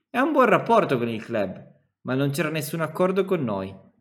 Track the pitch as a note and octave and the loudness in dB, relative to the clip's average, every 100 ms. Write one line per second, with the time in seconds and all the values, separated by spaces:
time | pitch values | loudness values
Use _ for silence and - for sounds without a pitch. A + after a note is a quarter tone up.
0 | _ - D4+ D4 A#3+ E3+ - A3+ E3 C3 | _ -2 0 4 4 4 4 2 4 0
1 | A#2 A2+ - A#2 F#2+ - - _ _ _ | 0 -4 -4 -4 -4 -6 -18 _ _ _
2 | A#2+ C3 C#3+ C#3+ D#3 D#3 D3 E3 D#3 D#3+ | -4 -2 0 -2 -2 -4 -6 -4 -4 0
3 | F3+ F#3+ F#3 F#3 B2 G2 F#2+ F#2+ - _ | 0 0 0 -2 -2 -4 -6 -12 -20 _